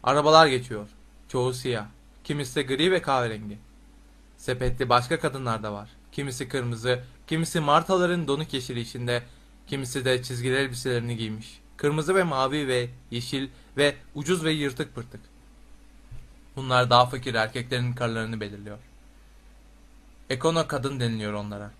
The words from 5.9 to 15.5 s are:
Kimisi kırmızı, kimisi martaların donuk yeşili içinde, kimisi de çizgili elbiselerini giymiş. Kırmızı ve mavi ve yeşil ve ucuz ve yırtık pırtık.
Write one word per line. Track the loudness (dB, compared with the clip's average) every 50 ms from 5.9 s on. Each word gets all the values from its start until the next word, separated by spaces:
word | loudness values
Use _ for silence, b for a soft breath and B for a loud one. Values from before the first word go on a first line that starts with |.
| -20 -20 -20 -12
Kimisi | -8 -6 -6 -6 -6 -8 -8 -4
kırmızı, | -4 -4 -2 -4 -6 -2 0 0 0 -2 -2 B B B -6
kimisi | -4 -2 -2 -2 0 0 0
martaların | 2 4 4 4 4 4 2 4 4 2 2 0 0 0
donuk | -2 -2 -2 -4 -6
yeşili | -6 -6 -4 -6 -6
içinde, | -6 -6 -8 -6 -2 -2 -2 -2 -2 B B B B B B B -10
kimisi | -6 -6 -4 -4 -4 -4 0 2
de | 2 2 2
çizgili | 0 -4 -8 -4 -2 0 0
elbiselerini | 0 0 -2 -4 -4 -2 -2 0 0 -2 -4 -4
giymiş. | -4 -4 -6 -6 -8 -12 -16 -20 -20 -20 -20 -10
Kırmızı | -2 0 0 0 0 0 2 2
ve | 4
mavi | 4 2 2 2 0 2 0 0 0 2
ve | 0 0 0 -2 -8 -16 -14 -8
yeşil | -6 -6 -6 -4 -4 -4 -4 -6 B B B B B
ve | 2 2 2 2 -2 -18 -14 -10
ucuz | -8 -2 -2 -2 0 0
ve | 0
yırtık | 0 0 -2 -4 -4 -4 -8 -8 -8
pırtık. | -14 -14 -14 -16 -20 -20 -20 -20 -20 -20 -20